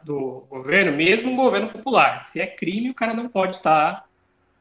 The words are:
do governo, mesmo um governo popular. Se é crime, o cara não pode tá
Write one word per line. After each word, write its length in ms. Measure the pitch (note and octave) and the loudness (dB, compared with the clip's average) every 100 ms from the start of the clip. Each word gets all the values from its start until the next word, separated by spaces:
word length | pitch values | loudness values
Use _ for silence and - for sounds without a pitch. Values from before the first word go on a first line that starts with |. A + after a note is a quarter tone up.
do 400 | D3+ C#3+ C3 C3 - | -8 -6 -6 -10 -14
governo, 440 | C3 C3 F#3 E3 | -12 0 2 2
mesmo 400 | C#3+ E3+ A3+ B3+ | 2 2 2 0
um 40 | B3+ | 2
governo 320 | B3+ G3 A3 | 2 2 -2
popular. 520 | - - G#3 C3+ A#2 | -8 0 4 4 2
Se 200 | - D#3 | -8 -8
é 60 | F#3 | -8
crime, 440 | - D#3+ G3+ B3+ | -6 -6 -4 -4
o 40 | |
cara 180 | - A3+ | -4 -4
não 160 | A3+ A#3+ | -4 -4
pode 320 | G3 F#3 F#3 | -2 -2 -2
tá 440 | D#3+ D#3 D#3 F#3+ - _ _ _ _ _ | 2 4 2 -2 -14 _ _ _ _ _